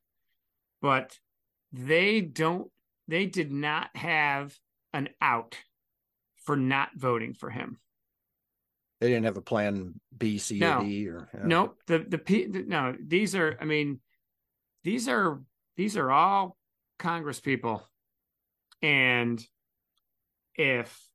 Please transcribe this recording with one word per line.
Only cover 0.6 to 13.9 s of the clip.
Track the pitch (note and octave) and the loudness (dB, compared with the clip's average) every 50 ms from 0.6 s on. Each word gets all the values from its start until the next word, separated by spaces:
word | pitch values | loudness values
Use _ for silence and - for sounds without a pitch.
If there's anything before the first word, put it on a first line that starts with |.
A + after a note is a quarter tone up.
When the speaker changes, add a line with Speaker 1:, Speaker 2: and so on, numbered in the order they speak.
| _ _ _ _ | _ _ _ _
Speaker 1:
but | C#3 C#3+ C3 B2+ B2+ - - - _ _ _ _ _ _ _ _ _ _ | 0 2 2 2 0 -4 -14 -20 _ _ _ _ _ _ _ _ _ _
they | C3+ B2+ B2+ C#3 D#3+ F3 F#3+ G#3 A3 A3 | -12 -8 0 2 4 4 4 4 4 2
don't, | F3+ D3+ A#2+ D#3 D#3+ E3 F3 F#3+ - - _ _ _ _ _ _ _ | 0 0 0 0 2 2 0 -2 -6 -12 _ _ _ _ _ _ _
they | - D#3+ F3+ G3+ | -4 -2 -2 -2
did | F3+ - F#3 D#3 C#3+ | 0 -2 -2 -2 -2
not | C#3 C#3+ D3 D3+ D3+ E3 - - - | -2 -2 -2 -2 -2 -2 -4 -6 -8
have | C#3 D3+ E3+ D#3 D#3 D3 C#3+ C#3 C#3 C#3+ C#3+ - - _ _ _ _ _ _ | -8 -4 0 0 2 2 2 0 -2 -4 -8 -14 -20 _ _ _ _ _ _
an | - C#3 C#3 - - _ | -6 -6 -6 -6 -2 _
out | D#3+ C#3 A#2+ A2+ - - - - - _ _ _ _ _ _ _ _ _ _ _ _ _ _ _ - | 2 2 2 0 -2 -8 -14 -18 -18 _ _ _ _ _ _ _ _ _ _ _ _ _ _ _ -4
for | D3 D3 | -2 0
not | C#3 C3 C3 C3+ C#3 C#3+ - - | 2 2 2 2 2 0 -2 -4
voting | C3+ C3 B2+ A#2+ A2+ A2+ C3 - | -2 0 0 0 0 -2 -6 -10
for | - - - | -10 -12 -10
him. | A2+ C3+ - - - - _ _ _ _ _ _ _ _ _ _ _ _ _ _ _ _ _ _ _ _ _ _ _ _ | -8 -8 -10 -10 -12 -16 _ _ _ _ _ _ _ _ _ _ _ _ _ _ _ _ _ _ _ _ _ _ _ _
Speaker 2:
They | A#2 | 2
didn't | B2 A#2+ A2+ A2 | 2 4 4 2
have | A2+ F#2+ | 0 -2
a | G2+ | -4
plan | - - A#2 G#2 G#2 G2+ G2+ G2 F#2 F2+ - - - _ C3 | -4 -2 0 0 0 0 -2 -4 -6 -8 -12 -18 -20 _ -6
B, | A2 A#2 A2 G#2 G2+ | -2 -2 -2 -2 -2
C, | - - G#2+ - | -4 -4 0 2
Speaker 1:
No. | E3+ E3 C#3+ B2 | 2 4 4 2
Speaker 2:
or | G#2 | 0
D, | G2+ G2+ G#2 G#2 | -2 -2 -4 -4
or, | F2+ E2+ F2 - - - | -6 -8 -10 -14 -14 -12
yeah. | G#2 - | -4 0
Speaker 1:
Nope. | E3 E3 F3 G3+ - - _ _ | 2 4 4 2 0 -4 _ _
The, | - E3 D#3+ | 0 0 0
the | - - E3+ | 0 -2 -6
P, | D#3 - - G3+ A3+ - | -4 0 2 2 2 2
the, | G#3+ F#3+ F#3+ - | -2 -6 -8 -6
no, | G3+ F3 D3 C3 B2+ C3 - | -2 -2 -2 -2 -2 -4 -6
these | D3 D3 E3 G3 G#3+ E3 F#3+ | -4 0 0 2 2 0 0
are, | F#3 D#3+ D#3 - - | 0 0 0 -2 -4
I | D#3 | -4
mean, | D#3 D3+ D3+ D3 C#3+ | -2 0 0 0 -2